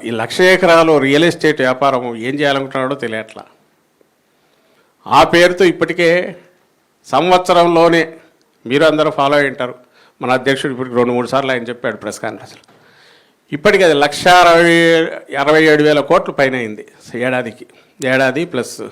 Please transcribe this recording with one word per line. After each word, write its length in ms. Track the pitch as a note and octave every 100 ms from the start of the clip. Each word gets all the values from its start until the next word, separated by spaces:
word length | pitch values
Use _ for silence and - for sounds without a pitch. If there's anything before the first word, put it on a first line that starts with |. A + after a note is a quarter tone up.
ఈ 60 | A2
లక్ష 320 | A2+ A#2 -
ఎకరాలు 560 | F#3 F3+ F#3 E3 D#3+ D3+
రియల్ 260 | C3+ C#3+
ఎస్టేట్ 380 | E3+ E3+ D#3 C#3+
వ్యాపారం 540 | C3 B2+ C#3 B2+ B2 A#2
ఏం 240 | A#2+ C#3
చేయాలనుకుంటున్నాడో 560 | C#3+ C#3 C3+ C3+ C3 C#3
తెలియట్లా. 480 | A#2 A2 A2 - - _ _ _ _ _ _ _ _ _ _ _ _ _ _ _ -
ఆ 160 | C#3
పేరుతో 400 | E3 E3+ F3+ F3+ F#3
ఇప్పటికే 720 | E3 E3+ F3 E3 F3+ G3 E3+ _ _ _ _ _ _ -
సంవత్సరంలోనే 1080 | C3+ F3 F3+ F3+ F3 E3+ E3 E3+ E3 - - _ _ _ _ A2+
మీరు 180 | C#3+
అందరూ 280 | D#3 D3+ D3+
ఫాలో 240 | C#3+ C#3 D3
అయి 120 | C#3
ఉంటారు. 280 | A#2+ B2 - _ _ _ -
మన 100 | B2
అధ్యక్షుడు 400 | B2+ B2 C#3 D3
ఇప్పటికి 240 | B2 B2+ A#2+
రెండు 180 | B2
మూడు 140 | B2 A#2
సార్లు 240 | C3+ C3+
ఆయన 120 | B2+
చెప్పాడు 340 | A#2 A#2+ B2 G#2
ప్రెస్ 220 | G#2 -
కాన్ఫరెన్స్లో. 580 | A2 G2+ - - _ _ _ _ _ _ _ _ _
ఇప్పటికి 320 | D3 G#3 G3+
అది 100 | F3
లక్ష 340 | C#3+ D3 - F3+
అరవై, 760 | F3+ F3 E3+ E3+ E3+ E3 E3 E3+ - - C#3
అరవై 280 | C#3 D#3
ఏడు 200 | D#3+ D3+
వేల 160 | D3+ D3
కోట్లు 340 | C#3 F#3 F3+
పైన 220 | D3 C3+ B2+
అయింది 320 | A2 G#2+ - _ - A#2
ఏడాదికి. 500 | B2 B2+ A#2 - - _ _ - C3
ఏడాది 380 | C3 C3 B2+ B2
ప్లస్ 360 | B2+ A2+ - G#2+